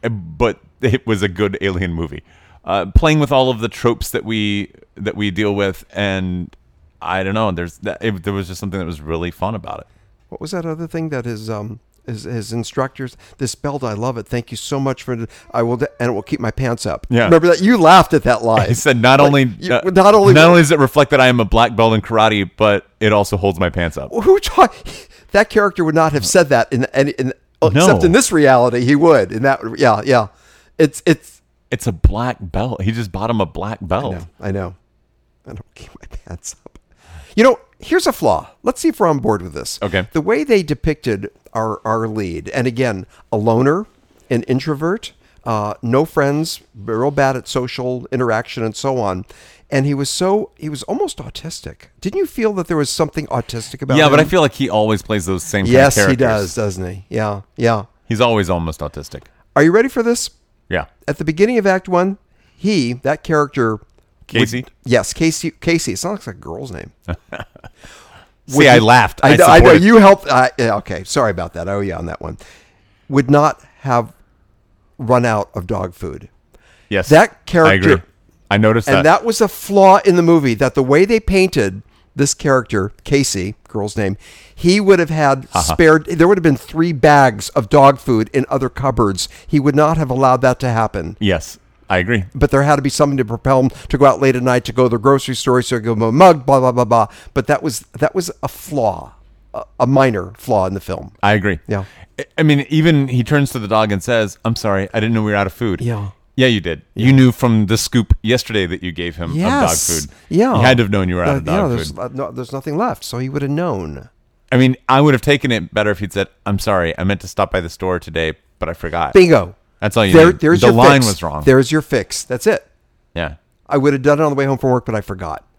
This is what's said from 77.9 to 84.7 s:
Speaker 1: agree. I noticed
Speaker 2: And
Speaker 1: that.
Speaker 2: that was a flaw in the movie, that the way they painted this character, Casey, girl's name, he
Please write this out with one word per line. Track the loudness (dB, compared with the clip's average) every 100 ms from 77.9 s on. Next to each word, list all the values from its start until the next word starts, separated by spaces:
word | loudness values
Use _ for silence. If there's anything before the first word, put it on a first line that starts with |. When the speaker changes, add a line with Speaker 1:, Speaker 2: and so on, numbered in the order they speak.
Speaker 1:
agree. | 2 -2 _ _ _ _
I | 2
noticed | 4 2 2
Speaker 2:
And | 2
Speaker 1:
that. |
Speaker 2:
that | 4 2 0
was | -2
a | -2
flaw | -2 -2 4 6 6 4
in | 2
the |
movie, | 4 4 2 0
that | -2 0
the |
way | 2 2 4
they | 0
painted | 0 0 0 0 -2 -4 -16 _ _ -4
this | -4 -2
character, | 0 0 0 -4 -4 -8
Casey, | -2 -2 0 -4 -8 -10 _
girl's | -8 -8 -4
name, | -6 -6 -12 -20 -20
he | -4 0